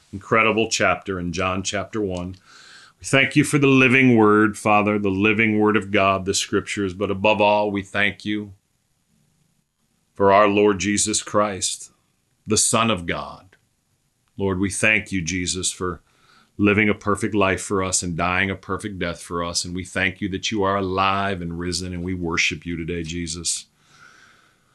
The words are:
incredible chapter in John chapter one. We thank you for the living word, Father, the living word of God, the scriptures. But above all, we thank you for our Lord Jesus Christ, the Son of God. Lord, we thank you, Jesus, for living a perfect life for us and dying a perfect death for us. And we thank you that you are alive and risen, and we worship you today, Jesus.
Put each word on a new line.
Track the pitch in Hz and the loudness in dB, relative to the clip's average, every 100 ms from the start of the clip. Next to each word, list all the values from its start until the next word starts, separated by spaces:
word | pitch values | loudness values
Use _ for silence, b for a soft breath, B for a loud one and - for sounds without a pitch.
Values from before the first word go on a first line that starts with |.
| _ | _
incredible | 98 - 113 110 107 110 | -16 0 2 4 2 0
chapter | - 98 87 - 92 | 0 0 0 -4 -6
in | 87 | -4
John | 85 92 92 | -2 -2 -2
chapter | 95 101 92 110 | -4 -6 -6 -4
one. | 98 90 90 92 B B B B B _ | -4 -4 -8 -12 B B B B B _
We | |
thank | - 135 135 | -2 2 2
you | 147 | 2
for | 131 151 | 2 4
the | 139 | 4
living | 131 131 131 131 113 | 6 6 6 6 6
word, | 107 104 107 95 | 6 6 2 0
Father, | 110 104 104 104 | 2 2 2 0
the | 104 | 0
living | 95 107 107 110 107 | 2 2 2 2 2
word | 107 104 | 2 2
of | 98 | 0
God, | 101 98 95 95 | 2 2 2 -2
the | |
scriptures. | 95 - 101 - 104 98 | -4 -2 -2 -2 -4 -4
But | 90 101 | -2 -4
above | 98 104 104 | 0 2 4
all, | 104 104 107 | 4 4 0
we | 98 | -2
thank | 95 101 101 98 | -4 -2 -2 -2
you | 104 104 104 98 _ _ _ _ _ _ _ _ _ _ _ _ _ _ _ | -6 -6 -8 -16 _ _ _ _ _ _ _ _ _ _ _ _ _ _ _
for | - 98 | 0 4
our | 98 104 | 6 6
Lord | 101 104 95 | 6 4 4
Jesus | 98 101 107 104 | 0 0 -2 -4
Christ, | - 104 104 95 - - - _ _ _ _ _ - | -2 -2 -2 -2 -6 -6 -12 _ _ _ _ _ -2
the | 107 | 0
Son | - 113 113 | 2 2 0
of | 95 85 | -2 -4
God. | 76 71 - - _ _ _ _ _ _ _ _ - | -8 -8 -14 -20 _ _ _ _ _ _ _ _ -6
Lord, | 98 92 | -4 -2
we | 98 | -2
thank | - 110 107 - | 0 2 2 0
you, | 95 | -4
Jesus, | 82 92 85 92 90 | -4 -4 -4 -4 -6
for | - 90 80 b b b b b - | -4 -6 -8 b b b b b 0
living | 104 101 104 | 2 4 2
a | |
perfect | 98 104 95 104 | 0 -2 -2 -2
life | 107 95 90 | 0 2 0
for | - 101 | -2 -4
us | 95 90 | -2 -4
and | 92 82 | -4 -2
dying | 87 90 95 | 0 0 0
a | |
perfect | 95 - 92 107 95 | -4 -6 -8 -8 -6
death | 87 80 | -6 -8
for | - 87 | -8 -6
us. | 85 85 | -6 -6
And | 90 | -6
we | 90 | -8
thank | 92 95 95 92 | -8 -2 -2 -2
you | 101 | -6
that | 95 - | -6 -4
you | 107 | -2
are | 95 101 | 0 0
alive | 95 92 98 98 98 92 | 0 0 0 0 -2 -4
and | 85 85 | -6 -6
risen, | 90 85 92 | -6 -6 -6
and | 87 | -6
we | 90 | -6
worship | 92 85 85 - 82 85 | -4 -2 -2 -2 -4 -6
you | 82 | -8
today, | 82 87 | -6 -6
Jesus. | 80 87 82 85 82 - - b b b b b b b b b b | -6 -8 -8 -6 -6 -8 -10 b b b b b b b b b b